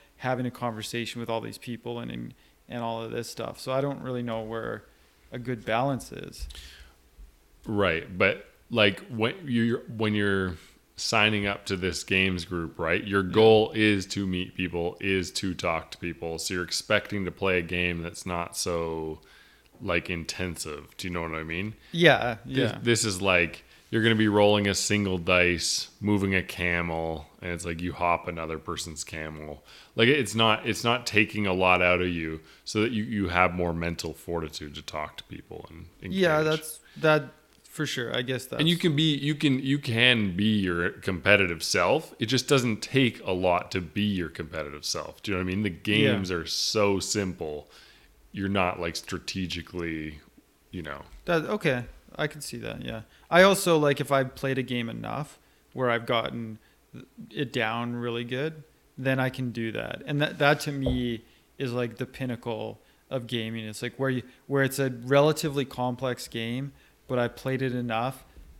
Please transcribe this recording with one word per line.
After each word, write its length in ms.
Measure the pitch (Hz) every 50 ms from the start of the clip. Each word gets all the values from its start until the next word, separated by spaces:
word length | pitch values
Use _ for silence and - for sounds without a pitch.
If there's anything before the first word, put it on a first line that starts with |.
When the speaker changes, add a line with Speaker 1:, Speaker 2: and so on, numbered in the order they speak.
| - _ _ -
Speaker 1:
having 280 | - 127 127 120 127
a 40 | 123
conversation 680 | - - 123 120 113 107 107 - - 117 117 107 - 120
with 80 | 117 113
all 100 | 113 113
these 180 | 110 113 107 -
people 400 | - - 120 113 - 120 120 120
and, 100 | 117 120
and, 240 | 120 120 117 120 120 _ _ _ _ _ _ -
and 140 | - 120 117
all 200 | 117 113 113 113
of 80 | 113 113
this 160 | 120 117 -
stuff. 300 | - - 117 123 - -
So 120 | - 131 131
I 80 | 135
don't 200 | 135 143 139 - -
really 200 | 131 127 123 120
know 200 | 117 113 113 110
where 420 | 110 113 113 113 117 110 107 - - _ _ _ _ _ _ _ - -
a 60 | 123
good 260 | 120 120 127 110 107
balance 480 | 107 110 117 127 139 139 113 - - -
is. 340 | - - - - - - - - - - - - - - - - _ _ _ _ - - - - _ _ _ _ _ -
Speaker 2:
Right, 500 | - 110 101 98 90 82 82 82 - 92 90
but, 280 | 98 95 92 98 - - - _ _ -
like, 300 | 117 113 107 104 95 - - -
when 260 | 127 110 107 120 - - 180
you're, 340 | 139 120 117 113 117 113 - - - 117
when 180 | 110 110 107 104
you're 400 | 107 104 101 98 98 95 92 90 85 - - - _ _ _ _
signing 500 | - - - - 110 104 107 107 104 101
up 200 | 101 101 - -
to 100 | - 98
this 280 | 90 90 92 80 - -
games 400 | - 98 95 95 95 92 90 82
group, 340 | - 90 87 82 78 - -
right? 260 | 87 80 85 104 -
Your 180 | 104 98 98 95
Speaker 1:
Yeah. 80 | 90 85
Speaker 2:
goal 400 | 107 110 110 110 107 110 - -
is 320 | 110 107 107 104 98 95
to 200 | - - 98 101
meet 280 | 95 92 90 90 - -
people, 420 | - 92 87 82 87 85 87 - -
is 300 | - 98 95 95 90 82 -
to 220 | - - 95 87
talk 360 | 85 - 87 82 80 76 - -
to 60 | -
people. 400 | - 87 80 - 87 82 82 80
So 160 | - - 95
you're 80 | 90 87
expecting 600 | 82 - - - - 110 104 - - 104 101 95
to 60 | 87
play 280 | 80 - 98 95 92 90
a 40 | 85
game 400 | 82 90 87 90 90 87 85 82
that's 220 | 85 85 - -
not 300 | 95 90 85 85 - -
so, 640 | - - 95 87 85 82 82 80 80 80 78 78 80 - - - - - - _ _ _ _ _ -
like, 280 | - 98 87 87 82 -
intensive. 840 | 90 85 80 - - - 90 90 82 - - 80 76 71 73 - -
Do 120 | - - 92
you 40 | 90
know 80 | 87 82
what 120 | 82 80
I 80 | 80 80
mean? 320 | 80 82 87 98 107 110 - - - -
Speaker 1:
Yeah, 440 | 165 170 160 131 101 - 123 117 - -
Speaker 2:
This, 280 | 127 135 131 - 110 -
Speaker 1:
yeah. 60 | - 107
Speaker 2:
this 220 | 117 117 110 -
is 160 | 110 95 90 98
like, 420 | 98 92 87 87 82 - - - _ - - _ -
you're 120 | - 113 110
gonna 120 | 117 113
be 140 | 107 110 107
rolling 400 | 101 104 104 104 104 104 101 101
a 60 | 98
single 440 | - - - 104 104 101 95 92 90
dice, 720 | 85 90 92 90 90 90 87 82 - - - - - - - -
moving 340 | - 104 104 101 98 98 95
a 80 | 92 87
camel, 840 | - - - 87 90 87 87 85 85 82 82 82 82 80 78 76 - _ - -
and 80 | 90 87
it's 120 | 82 82
like 160 | 87 85 82
you 120 | 87 87 80
hop 360 | - 87 87 87 82 - -
another 300 | 87 82 82 80 80 80
person's 440 | - - 82 76 - 82 78 73 -
camel. 640 | - - 80 78 78 78 76 78 76 71 69 - - - - - - -
Like, 120 | - 117 120
it's 260 | 143 151 123 98 101
not, 320 | 113 113 113 107 110 - 120
it's 160 | 104 - -
not 220 | 120 120 123 120
taking 400 | - - 110 110 - - 107 104
a 60 | 98 92
lot 300 | 92 92 92 90 90 90
out 180 | 90 90 87
of 80 | 90 90
you 320 | 87 82 80 80 80 80 - - - - -
so 180 | - - 110 107
that 100 | 123 127
you, 100 | 107 107
you 240 | 117 117 104 98 85
have 240 | 87 90 92 90 87
more 180 | 90 87 87 82
mental 400 | 85 85 85 82 80 - 82 76
fortitude 640 | - - - 85 85 80 76 73 - 78 73 73
to 60 | 80 78
talk 340 | - - 76 73 73 -
to 80 | - -
people 420 | - - - - - - 85 - -
and 160 | 80 82 87 85 - - - 95 190
Speaker 1:
Yeah, 260 | 190 185 165 156 151
Speaker 2:
engage. 100 | 156 156 156 160
Speaker 1:
that's, 220 | - - - - _ - - 151
that 260 | 147 156 156 151 143 127 - _ _ _ _ _ _ -
for 160 | - - 156
sure. 280 | 131 - 127 120 113 117
I 80 | 120 131
guess 260 | 123 131 120 - - -
Speaker 2:
And 160 | 117 147 165
you 60 | 175
Speaker 1:
that's 80 | 165 -
Speaker 2:
can 140 | 170 147
be, 180 | 143 160 160 147
you 200 | 139 139 143 151
can, 240 | 143 - 147 131 131
you 180 | 139 135 139 143
can 580 | 143 135 113 113 120 127 123 113 104 98 87
be 220 | 90 104 110 110 104
your 320 | 95 90 87 85 87 95
competitive 720 | - - - - 95 85 - 95 101 101 98 87 85 78 -
self. 500 | - - 95 87 92 120 156 165 - - -
It 80 | 117
just 220 | 107 127 123 - -
doesn't 340 | 147 135 120 123 107 104 -
take 420 | - - 135 135 117 101 - -
a 60 | -
lot 400 | 92 90 92 92 87 90 - -
to 100 | - 95
be 220 | 87 78 - 104 104
your 260 | 104 101 90 85 78
competitive 560 | - - 85 78 80 80 76 73 71 73 -
self. 380 | - - 82 76 78 78 - -
Do 80 | -
you 60 | 98 92
know 60 | 92
what 60 | 92 92
I 20 |
mean? 80 | 101 107
The 80 | 104
Speaker 1:
Yeah. 380 | 85 76 - 107 104 107 110 - -
Speaker 2:
games 200 | 104 95 90 92
are 120 | 85 80
so 520 | 80 - - - - - 110 104 101 98 95
simple. 720 | 85 - - 104 101 92 85 - 85 78 76 73 71 - - - - - - _ _ _ _ _ _ _ -
You're 160 | - 98 98
not, 320 | 101 101 92 90 - -
like, 160 | 87 85 80
strategically, 1200 | - - - - 85 - - - 95 92 82 80 87 80 - - 87 85 85 82 78 78 78 76 71 - _ _ _ - _ _ _ _ _ -
you 100 | 92 80
know. 200 | 73 71 69 - - - - -
Speaker 1:
That, 180 | - 175 160 151
okay. 380 | - 214 208 - 160 131 123 120 - - - _ - -
I 100 | - 151
can 140 | 151 - 151
see 180 | 139 - - 120
that, 260 | 110 110 113 - 117
yeah. 180 | 120 113 110 110 - _ - _ -
I 120 | 160 175 185
also, 360 | 196 196 190 - 180 165 156
like, 220 | 151 143 139 -
if 100 | 143 123
I've 240 | 139 135 131 127 -
played 240 | - - 135 131 131
a 60 | 127
game 240 | 127 127 123 117 113
enough 500 | 117 113 110 110 110 127 147 - - - _ _ _ _ _ _ -
where 180 | 127 127 123
I've 160 | 117 117 113
gotten 520 | 120 123 117 110 127 - 117 117 110 110 107 _ _ _ _ _ _ - - - - _ - - -
it 220 | - - 147 120 -
down 420 | 127 113 107 113 117 120 120 120
really 300 | 120 120 120 117 117 120
good, 400 | 120 127 127 143 160 160 156 143 _ _ _ _ _ _ -
then 220 | 127 131 131 131
I 100 | 127 131
can 220 | - - 131 123 107
do 180 | 117 113 113 104
that. 300 | - 57 - - - -
And 140 | - 151 143
that, 180 | 151 - - 151
that 200 | 147 143 151 147
to 120 | - 151 143
me 500 | 139 135 131 127 127 123 120 117 110 - - _ _ _ _ _
is, 160 | - 139 123 117
like, 260 | 123 123 120 110 -
the 80 | 127
pinnacle 760 | - - - 135 127 120 117 - 120 113 110 110 110 107 - _ _ _ _ _ -
of 200 | - 131 117 113
gaming. 360 | 123 117 110 110 113 113 110
It's, 160 | 107 107 -
like, 140 | - 123 -
where 140 | - 135 131
you, 120 | 131 127 123 - - - _ -
where 160 | 139 139 135
it's 160 | 131 135 -
a 100 | 139 131
relatively 760 | 127 117 117 127 139 143 143 156 151 151 - 156 139 143 135
complex 640 | 135 - - 123 127 120 113 135 127 123 - -
game, 460 | - - 117 113 117 120 127 139 139 - - _ _ _ _ _ -
but 100 | 135 120
I 80 | 120
played 340 | 117 117 - - 135 131 127
it 140 | 135 131 120
enough 500 | 123 123 120 113 110 120 131 131 - - - - - - - - -